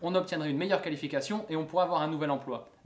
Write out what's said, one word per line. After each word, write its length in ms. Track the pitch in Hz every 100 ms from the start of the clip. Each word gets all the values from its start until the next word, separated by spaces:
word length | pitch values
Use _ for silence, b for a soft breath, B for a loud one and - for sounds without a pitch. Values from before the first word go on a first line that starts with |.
On 140 | 170 185
obtiendrait 360 | 180 165 151
une 60 | 139
meilleure 240 | 185 185
qualification 640 | 170 147 143 143 - 214 -
et 60 | 160
on 100 | 156
pourrait 180 | 175
avoir 180 | 175 165
un 60 | 151
nouvel 240 | 156 151
emploi. 380 | 135 127 117 - B